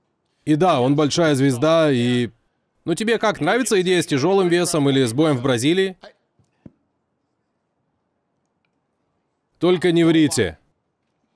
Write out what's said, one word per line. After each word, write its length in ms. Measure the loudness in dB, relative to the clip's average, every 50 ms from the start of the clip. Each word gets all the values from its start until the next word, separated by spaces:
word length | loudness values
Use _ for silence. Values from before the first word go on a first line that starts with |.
| _ _ _ _ _ _ _ _ _
И 120 | -2 0
да, 260 | 2 2 2 2 2
он 140 | 2 0 2
большая 400 | 0 0 0 0 0 0 0 2
звезда, 560 | 2 0 0 0 0 0 2 2 2 2 2
и... 400 | 0 0 0 0 0 -2 -4 -6 -8 _ _ _ _ _ _ _ _ _ _
Ну 100 | -6 -6
тебе 220 | -4 -2 -2 -2 -2
как, 240 | -2 -2 -2 -2
нравится 400 | -2 -2 0 -2 -2 0 0 0
идея 200 | 0 0 0 -2
с 40 | 0
тяжелым 420 | -2 -2 -2 0 0 0 0 0 0
весом 420 | 0 0 0 -2 -2 0 0 0
или 140 | 2 0 0
с 80 | 0
боем 240 | 0 0 0 0 0
в 60 | 0
Бразилии? 560 | -2 -2 -2 0 0 -2 0 0 -2 -4 -6 -12 -20 -20 -20 _ _ _ _ _ _ _ _ _ _ -20 -20 _ _ _ _ _ _ _ _ _ _ _ _ _ _ _ _ _ _ _ _ _ _ _ _ _ _ _ _ _ _ _ _ _ _ _ _ _ _ _ _ _ _ _ _ _ _ _ _ _ _ _ _ _ _ _ _ _
Только 320 | 0 0 0 0 0 0
не 140 | 2 2 2
врите. 520 | 4 4 4 2 2 0 -2 -2 -4 -4 -10 _ _ _ _ _ _ _ _ _ _ _ _ _ _ _